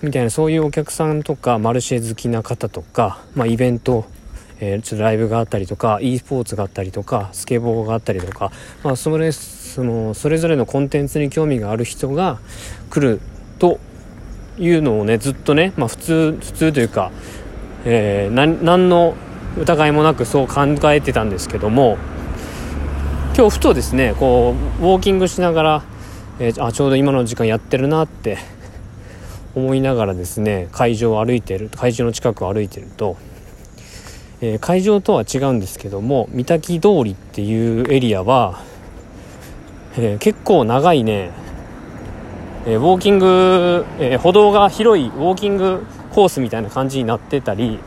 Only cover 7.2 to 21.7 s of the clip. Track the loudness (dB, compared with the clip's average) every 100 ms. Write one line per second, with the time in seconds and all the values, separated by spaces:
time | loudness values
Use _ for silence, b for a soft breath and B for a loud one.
7.2 | -4 -12 -4 -2 0 -2 -2 -4 -2 -4
8.2 | -6 -6 -8 B B B -4 -2 -2 0
9.2 | -2 -4 -10 -18 -14 -6 -2 -2 -4 -4
10.2 | -2 0 2 2 0 0 0 0 -2 -2
11.2 | -2 0 0 0 -2 -4 -4 -4 -4 -2
12.2 | -2 -4 B B B B -4 0 2 0
13.2 | -4 -16 -18 0 2 2 -6 -20 -20 -18
14.2 | -16 -16 -16 -4 2 4 4 2 2 0
15.2 | 0 -4 2 4 2 0 -4 -4 0 2
16.2 | 2 0 -8 0 0 2 0 0 -4 B
17.2 | B B B B -14 -8 0 2 2 2
18.2 | 2 2 2 4 4 6 6 6 4 2
19.2 | -12 -14 -10 -4 0 4 4 4 4 2
20.2 | 0 0 0 2 2 4 4 4 2 -2
21.2 | -2 -4 -6 -4 0